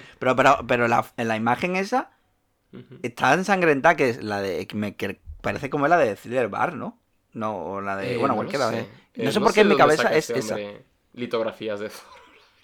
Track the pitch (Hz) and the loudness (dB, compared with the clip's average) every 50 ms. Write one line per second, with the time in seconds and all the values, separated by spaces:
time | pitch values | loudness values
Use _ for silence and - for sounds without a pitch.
0 | - - - - - 131 127 120 131 135 139 - 120 117 131 120 120 117 117 117 | -10 -20 -10 -4 0 2 4 6 6 6 6 4 2 0 0 2 2 2 2 2
1 | 117 - _ - 120 113 113 110 110 117 123 - - 180 180 185 196 208 247 254 | 0 -2 _ -6 -4 -2 -2 0 0 0 0 0 -2 -4 -2 -2 -4 -2 -2 -2
2 | 320 - _ _ _ _ _ _ _ _ _ _ _ _ - - 123 - - - | -2 -4 _ _ _ _ _ _ _ _ _ _ _ _ -20 -20 -20 -20 -18 -12
3 | - 123 - - - 127 139 170 185 185 202 185 175 165 147 135 127 160 175 147 | -10 -10 -6 0 2 2 4 4 2 0 0 2 4 4 4 4 4 4 4 4
4 | 147 127 117 131 - 107 104 101 98 98 90 76 95 - - 107 104 104 87 - | 2 0 0 -2 -4 -6 -4 -4 -4 -4 -4 -4 -6 -6 -6 -6 -6 -6 -6 -6
5 | - 98 95 - _ - - - - - 104 98 135 135 151 151 139 147 170 175 | -6 -8 -8 -8 _ -20 -14 -8 -6 -6 -4 -4 -6 -6 -4 0 2 2 4 4
6 | 147 113 101 - - 104 117 131 123 104 98 104 110 156 170 131 - 214 - _ | 4 2 0 -4 -8 -6 -4 -2 -2 -2 -2 -2 -4 -4 -4 -6 -10 -12 -14 _
7 | _ _ _ _ _ _ - 117 110 110 107 95 80 80 98 98 98 101 98 98 | _ _ _ _ _ _ -12 -8 -6 -6 -6 -6 -8 -8 -8 -8 -6 -6 -6 -6
8 | 98 95 123 120 - - 123 107 101 - - 143 131 113 117 - - - - - | -4 -4 -4 -2 0 0 0 -2 -4 -4 -2 -2 -2 -2 -2 -4 -6 -8 -14 -20
9 | _ _ - - - - - 208 202 226 - 214 214 202 202 - 160 147 156 147 | _ _ -10 -6 -4 -2 0 2 2 2 4 4 4 6 6 6 6 6 6 4
10 | - - - 156 160 - 117 131 120 107 - 107 104 101 104 110 - _ _ _ | 2 2 2 2 0 0 -2 -4 -4 -4 -4 -6 -6 -10 -12 -16 -20 _ _ _
11 | _ _ - 123 120 117 - 117 113 110 104 - 107 110 104 101 104 107 - - | _ _ -12 -10 -8 -4 -2 -2 -2 -2 -6 -6 -8 -6 -6 -6 -8 -10 -10 -14
12 | - - - - - _ _ - _ _ _ _ | -20 -20 -20 -20 -20 _ _ -20 _ _ _ _